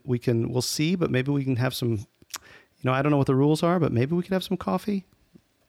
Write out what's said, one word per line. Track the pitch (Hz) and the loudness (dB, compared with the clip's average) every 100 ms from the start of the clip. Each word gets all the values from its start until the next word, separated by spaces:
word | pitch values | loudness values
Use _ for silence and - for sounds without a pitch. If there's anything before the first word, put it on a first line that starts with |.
| - | -4
we | 120 | -2
can, | - 117 127 | 0 0 0
we'll | 123 | -2
see, | - - 156 185 | -2 -2 0 0
but | 160 | 0
maybe | 127 131 | 0 0
we | 143 | -2
can | 131 120 | -2 0
have | 127 | -2
some, | - 120 | -2 -2
you | 107 - _ - - - - _ _ | -4 -6 _ -18 -16 -16 -20 _ _
know, | 131 | -2
I | 131 | 0
don't | 147 | 2
know | 143 | 2
what | 135 | 4
the | 131 | 4
rules | 147 151 | 4 4
are, | 170 180 | 2 2
but | 143 | 2
maybe | 120 131 | 2 0
we | 175 | 0
could | 175 | 0
have | 190 | -4
some | - 180 | -2 -4
coffee. | - 185 - 202 - _ _ - _ _ | -2 -4 -2 -6 -6 _ _ -20 _ _